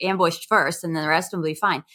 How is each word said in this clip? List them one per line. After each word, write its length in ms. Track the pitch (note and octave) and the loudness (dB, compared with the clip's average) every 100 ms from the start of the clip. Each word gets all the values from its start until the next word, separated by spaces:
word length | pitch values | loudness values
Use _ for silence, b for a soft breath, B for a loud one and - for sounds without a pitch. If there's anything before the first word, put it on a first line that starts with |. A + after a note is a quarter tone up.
ambushed 440 | F#3 F#3+ F3 E3+ - | -4 2 0 0 0
first, 340 | G#3+ C#3+ E3 | 2 2 -2
and 120 | E3+ D#3+ | -4 -4
then 60 | |
the 60 | D#3 | 2
rest 220 | D#3+ F3+ | 0 0
will 80 | F#3 | -4
be 120 | D#3 | -4
fine." 300 | D#3 G3+ D3 B | -2 0 -2 B